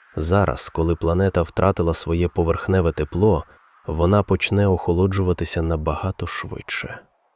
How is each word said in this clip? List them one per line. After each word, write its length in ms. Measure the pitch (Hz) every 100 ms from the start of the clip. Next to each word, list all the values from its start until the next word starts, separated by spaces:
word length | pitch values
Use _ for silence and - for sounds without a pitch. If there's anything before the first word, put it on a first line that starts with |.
| _ -
Зараз, 540 | 78 101 95 - -
коли 260 | 82 82 82
планета 460 | 80 85 95 87
втратила 520 | 80 - 98 95 82
своє 340 | 80 - 85 87
поверхневе 640 | - 82 82 - 95 85
тепло, 520 | 78 76 87 107 80 - _ _ _ -
вона 360 | 76 87 104
почне 440 | - 92 - 101 101
охолоджуватися 960 | 92 - 87 95 95 90 85 82 87
набагато 680 | 82 82 78 76 92 - -
швидше. 720 | - - - - - - - - _ _